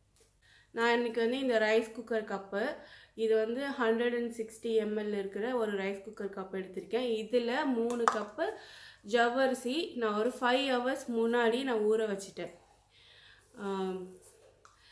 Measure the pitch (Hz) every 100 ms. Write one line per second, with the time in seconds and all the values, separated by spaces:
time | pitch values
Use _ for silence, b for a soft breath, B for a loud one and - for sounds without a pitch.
0 | _ _ _ _ _ b b 226 233 240
1 | 240 233 226 262 262 220 214 226 226 -
2 | 226 220 214 196 - 196 254 - B B
3 | B - 220 220 220 240 277 247 226 226
4 | 240 240 233 233 214 - 233 220 214 214
5 | 208 202 190 202 226 254 214 202 196 196
6 | 220 214 196 196 185 190 185 185 175 226
7 | 254 220 214 247 233 269 294 233 233 240
8 | 226 220 202 - 370 - B B B B
9 | 202 233 240 254 262 247 240 294 349 247
10 | 220 208 240 - 247 254 285 247 247 269
11 | - 226 226 240 226 240 269 220 214 220
12 | 214 196 - - 170 - _ _ _ B
13 | B B B B B 247 202 196 190 185
14 | 180 - - - - _ - B B